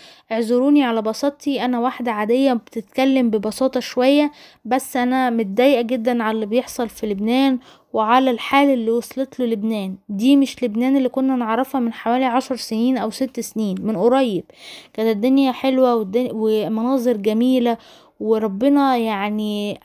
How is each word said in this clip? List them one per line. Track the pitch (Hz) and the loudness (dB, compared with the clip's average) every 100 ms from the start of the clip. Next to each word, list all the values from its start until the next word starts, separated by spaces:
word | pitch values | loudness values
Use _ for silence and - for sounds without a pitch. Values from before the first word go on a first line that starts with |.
| - - - | -20 -20 -8
اعذروني | 226 220 247 277 294 | -4 0 2 4 4
على | 254 226 | 2 0
بساطتي، | 214 220 285 285 294 254 | -2 -2 -4 -4 -4 -2
أنا | 247 240 | -2 -2
واحدة | 247 - 240 | -2 -4 -6
عادية | 208 214 254 269 | -4 0 2 2
بتتكلم | 240 - 233 - - 269 269 240 | 0 -4 -12 -8 -2 2 2 2
ببساطة | 214 214 - 262 254 | 0 -4 -2 -2 -2
شوية، | - 247 254 285 294 - - _ | -4 0 4 4 2 -4 -20 _
بس | 214 262 - 254 | -4 -4 -2 -4
أنا | 247 262 254 | 0 0 0
متضايقة | 226 202 202 269 247 | 0 -2 2 4 4
جدًا | 226 247 226 233 | 0 -2 0 0
على | 220 | 0
اللي | 220 208 | -2 -2
بيحصل | 240 - - 226 | -2 -2 -6 -8
في | - 214 | -6 -6
لبنان | 196 214 254 269 254 - - _ | -4 0 2 2 0 -6 -20 _
وعلى | 220 214 254 262 | -2 4 4 4
الحال | 233 - 277 285 | 0 0 2 4
اللي | 254 220 | 2 0
وصلت | 233 - 254 269 - | -2 -4 -6 -6 -4
له | 240 | -4
لبنان. | 220 220 214 190 185 - | -2 -4 -4 -6 -10 -10
دي | 202 247 277 | 0 4 4
مش | 262 - | 4 -2
لبنان | 240 214 254 277 | -4 0 2 2
اللي | 247 | 0
كنا | 262 262 254 | 0 0 0
نعرفها | 220 226 262 262 | 0 0 0 -2
من | 233 | -2
حوالي | - 226 254 | -2 -2 0
عشر | 262 240 - 240 | 2 0 -2 -8
سنين | - 220 247 254 | -4 -2 0 0
أو | 220 | -4
ست | - 262 233 | -4 -6 -6
سنين، | 220 220 208 185 | -8 -4 -4 -4
من | 196 190 | -4 0
قريب | 226 262 254 180 - - - - - | 2 2 2 -2 -6 -20 -20 -20 -14
كانت | - 226 208 | -4 -2 0
الدنيا | 247 269 269 | 2 4 2
حلوة | 233 269 262 247 | 0 0 2 2
والدن-، | 233 190 226 254 | 2 0 -2 -2
ومناظر | 220 220 214 214 220 240 269 240 214 | -2 0 0 -2 -2 -2 0 0 0
جميلة، | 202 220 254 262 240 233 - - _ - | 0 0 2 2 2 -2 -8 -20 _ -8
وربنا | 214 220 214 196 269 285 277 247 | -2 0 0 0 2 4 2 0
يعني | 226 202 208 214 214 208 208 - | -2 -4 -4 -4 -4 -4 -6 -6